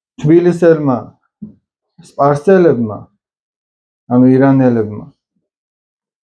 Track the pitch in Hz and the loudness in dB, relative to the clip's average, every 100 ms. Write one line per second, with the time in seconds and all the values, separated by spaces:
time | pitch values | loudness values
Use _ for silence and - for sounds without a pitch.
0 | _ - 151 170 175 170 170 160 143 117 | _ -8 0 2 2 0 0 0 -2 -6
1 | 101 _ _ - - _ _ _ _ _ | -8 _ _ -20 -20 _ _ _ _ _
2 | - - 143 147 - 190 170 120 110 101 | -16 -4 -2 0 2 2 2 0 -6 -10
3 | - _ _ _ _ _ _ _ _ _ | -18 _ _ _ _ _ _ _ _ _
4 | - 123 127 131 139 135 127 117 104 107 | -4 0 2 2 2 2 0 -2 -6 -10
5 | - _ _ _ _ _ _ _ _ _ | -18 _ _ _ _ _ _ _ _ _
6 | _ _ _ | _ _ _